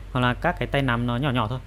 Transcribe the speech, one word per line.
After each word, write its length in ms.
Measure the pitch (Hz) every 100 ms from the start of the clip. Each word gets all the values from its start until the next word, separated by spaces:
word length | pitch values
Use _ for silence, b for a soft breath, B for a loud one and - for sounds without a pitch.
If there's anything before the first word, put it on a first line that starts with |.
| -
hoặc 80 | 127
là 140 | 123
các 220 | 123 160 175
cái 100 | 123
tay 140 | 143
nắm 240 | 135 117 120
nó 100 | 120
nhỏ 140 | 143
nhỏ 180 | 123 107
thôi. 100 | 131